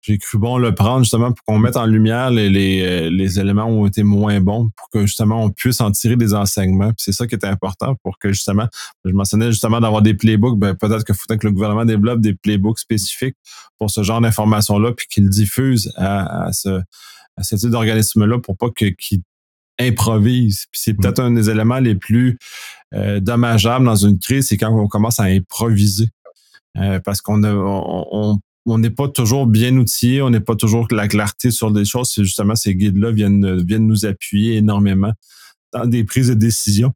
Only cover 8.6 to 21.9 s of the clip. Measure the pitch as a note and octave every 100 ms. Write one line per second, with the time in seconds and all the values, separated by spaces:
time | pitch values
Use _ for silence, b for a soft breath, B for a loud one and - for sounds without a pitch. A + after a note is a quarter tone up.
8.6 | A2+ B B _ F#2 F#2+ G2 A2 A#2 A2
9.6 | A#2 A#2 A2+ G#2+ G#2 G2 A2+ G#2+ A#2+ A2+
10.6 | G2+ F#2 G#2+ A2 G#2+ F#2+ - A2 G#2+ F#2+
11.6 | G#2 G#2 A#2 A2 G#2+ A#2+ G#2+ F#2 G2+ G#2
12.6 | G2+ A2 - A2 G2 - B2+ - _ B
13.6 | B _ G#2+ G#2+ G2 A2+ A#2 A2 G#2+ G#2+
14.6 | G#2 G2+ A2+ A#2+ - - G2 G2 G#2 -
15.6 | C3+ B2 G2 - F#2 G2+ F2 E2+ F2 F2+
16.6 | G2+ F#2+ F2+ B B B B - G2 G2+
17.6 | A#2+ A#2 A2 A2+ G#2 - G#2 A#2+ - F#2+
18.6 | A#2+ - G#2 F2+ - F#2+ - _ _ _
19.6 | _ - B2 A2+ A2 A2 G#2 B2 A#2 G2
20.6 | - - - G#2 F#2+ - B2+ A#2 G#2+ A2
21.6 | A2 B2+ B2+